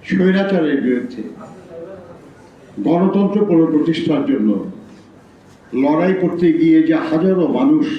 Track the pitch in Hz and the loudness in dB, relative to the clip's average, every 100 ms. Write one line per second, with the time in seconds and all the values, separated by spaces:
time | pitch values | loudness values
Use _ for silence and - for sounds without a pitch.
0 | - 185 185 190 196 185 156 135 123 123 | -4 0 2 2 0 0 0 -2 -2 -2
1 | - - - - - - - 165 170 185 | -4 -12 -14 -14 -20 -20 -20 -18 -16 -18
2 | - - - - - - - - - 170 | -20 -20 -20 -20 -20 -20 -20 -6 -2 2
3 | 190 196 196 220 202 165 160 151 165 160 | 2 2 0 0 2 2 2 2 0 -2
4 | 160 143 131 131 107 98 - - - - | -2 -2 0 0 0 -2 -6 -14 -20 -20
5 | - - - - - - - 123 139 156 | -20 -20 -20 -20 -20 -20 -10 -2 0 2
6 | 180 190 175 - 175 156 160 160 156 160 | 0 0 -2 0 2 2 4 4 4 0
7 | - 160 190 180 151 120 139 156 - | 0 0 2 2 0 2 2 2 0